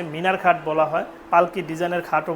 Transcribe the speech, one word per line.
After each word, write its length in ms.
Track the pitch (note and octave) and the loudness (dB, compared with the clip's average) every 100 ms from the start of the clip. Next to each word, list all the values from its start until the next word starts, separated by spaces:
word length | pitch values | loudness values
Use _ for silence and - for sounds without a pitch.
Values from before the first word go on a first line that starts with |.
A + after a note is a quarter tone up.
| E3+ | -8
মিনার 240 | D#3 F#3 F#3+ | -4 0 2
খাট 140 | F#3 E3 D#3 | 2 2 2
বলা 180 | D#3 D3+ | 0 0
হয়, 140 | E3 G3+ - - | 0 -6 -12 2
পালকি 280 | - - G3 D#3 | 4 4 0 -8
ডিজাইনের 320 | D#3+ F3 F3 E3+ | -4 -4 -4 -2
খাটও 260 | D#3 D#3 | -2 -2